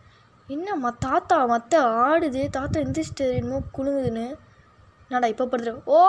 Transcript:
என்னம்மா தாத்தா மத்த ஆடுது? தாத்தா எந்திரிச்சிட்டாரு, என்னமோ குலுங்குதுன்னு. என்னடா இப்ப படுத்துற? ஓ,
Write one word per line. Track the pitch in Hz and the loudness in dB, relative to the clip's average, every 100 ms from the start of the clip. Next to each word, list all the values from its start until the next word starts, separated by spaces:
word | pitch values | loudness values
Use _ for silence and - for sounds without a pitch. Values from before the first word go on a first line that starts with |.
| _ _ _ _ - | _ _ _ _ -12
என்னம்மா | 277 381 381 240 240 | -8 -6 -4 -4 -4
தாத்தா | 262 311 - 349 247 | -2 -2 2 2 2
மத்த | 233 233 | 0 2
ஆடுது? | 330 254 226 254 330 320 254 285 | 2 4 2 2 2 0 -2 -4
தாத்தா | 269 277 330 | -4 -4 -2
எந்திரிச்சிட்டாரு, | 262 262 311 - 262 | -2 -4 -6 -2 -2
என்னமோ | 247 240 269 262 - | 0 -2 -4 -6 -6
குலுங்குதுன்னு. | 269 277 254 226 233 302 - _ _ _ _ _ - | -2 -2 -2 -4 -6 -12 -20 _ _ _ _ _ -6
என்னடா | 247 240 | -2 0
இப்ப | 214 | -2
படுத்துற? | 254 254 233 247 | -4 -4 -4 -8
ஓ, | - 302 | 2 6